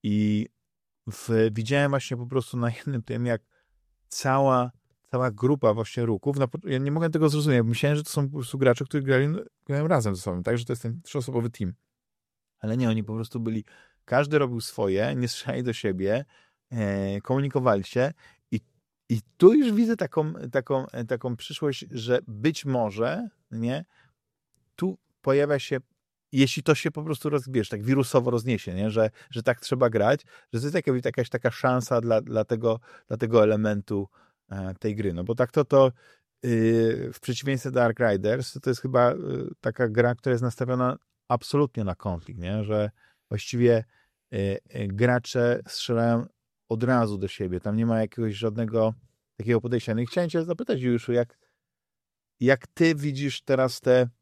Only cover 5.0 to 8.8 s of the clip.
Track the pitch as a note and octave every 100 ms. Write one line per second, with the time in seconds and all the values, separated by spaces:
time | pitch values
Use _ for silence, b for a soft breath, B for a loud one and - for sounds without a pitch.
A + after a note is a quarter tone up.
5 | _ B2 B2+ G#2 B2 C#3+ A#2 G#2+ A2 -
6 | A#2 G#2 - C#3 C3 D#3 F3+ C3 C#3 D3+
7 | E3 D#3+ D#3 D3 D3+ B2+ A2+ A#2 C#3+ D3
8 | D3 - C#3 D3 B2 C#3+ C3 A#2+